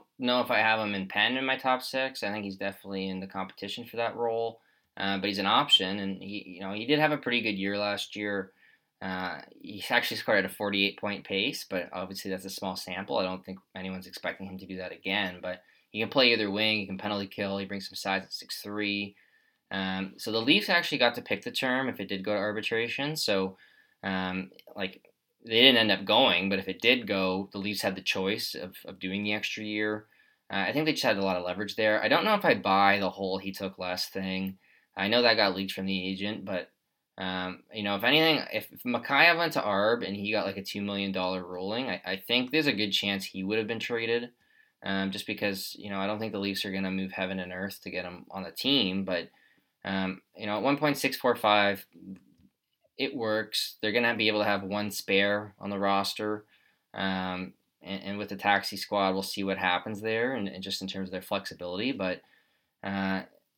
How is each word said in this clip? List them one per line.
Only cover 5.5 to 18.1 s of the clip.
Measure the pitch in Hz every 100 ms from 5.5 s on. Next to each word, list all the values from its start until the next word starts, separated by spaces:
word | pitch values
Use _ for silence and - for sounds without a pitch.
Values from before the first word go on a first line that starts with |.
| 120 147 - 95 101
and | 98 92
he, | 95 104 - 87
you |
know, | 98
he | 104 120
did | 151
have | 151
a | 147
pretty | 131 120
good | 110 98
year | 98 101
last | 104 101 - 107
year. | 104 101 95 _ _ _ _ _
Uh, | 95 92 92 76 - -
he | - 101 -
actually | 123 - 113
scored | - 104 95
at |
a |
forty-eight | - 104 101 98 -
point | 104 101
pace, | - 98 117 156 -
but | 95 87
obviously | 92 95 98 98
that's | 92 95
a |
small | - 98 95
sample. | - 90 101 127
I |
don't | 92 92
think | - 95 _
anyone's | 95 92 92 92
expecting | - 90 87 95
him | 92
to | 92
do | 92
that | 90
again, | 90 92 101 95 87
but | 90 90 _ _ _
he | 107
can | 110
play | 139 123
either | 113 104
wing, | 101 110 107
he | 95
can | 95
penalty | 104 101 101
kill, | - 98 98
he | 95
brings | 101 95
some | -
size | 98